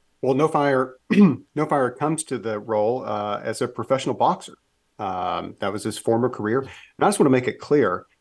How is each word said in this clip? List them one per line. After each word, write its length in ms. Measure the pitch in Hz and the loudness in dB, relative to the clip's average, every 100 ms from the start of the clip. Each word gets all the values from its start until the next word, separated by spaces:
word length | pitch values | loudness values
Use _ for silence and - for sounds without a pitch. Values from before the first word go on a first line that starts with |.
| _ _ | _ _
Well, 140 | 127 135 | 0 2
No 120 | 156 | 2
Fire, 500 | 151 143 131 131 - | 2 2 2 0 -6
<clears throat> 60 | - | 2
No 560 | 196 185 117 - 147 151 | 6 6 4 -4 -4 0
Fire 220 | 143 123 | 0 0
comes 340 | 123 151 156 - | -2 -2 -2 -4
to 120 | 123 | -6
the 220 | 113 104 | -4 -6
role, 460 | 113 107 107 127 107 | -2 0 0 0 -4
uh, 340 | 107 104 101 | -4 -4 -4
as 180 | - 110 | -6 -4
a 60 | 123 | -4
professional 460 | - 110 131 139 | -6 -2 0 0
boxer. 440 | 113 135 185 - - _ _ _ - | 0 0 0 -6 -20 _ _ _ -10
Um, 560 | 98 92 90 85 90 - | -6 -4 -4 -4 -8 -6
that 120 | 101 | -6
was 100 | 101 | -4
his 140 | 110 - | -6 -4
former 320 | - 113 123 | 0 0 0
career. 300 | - 104 127 | -2 -2 -2
And 100 | 139 - - - | -4 -14 -20 0
I 80 | 185 | 0
just 100 | 202 | 4
wanna 140 | 151 | 4
make 160 | 127 120 | 4 0
it 120 | - | -6
clear, 460 | - 147 101 90 - _ | 0 2 2 -2 -8 _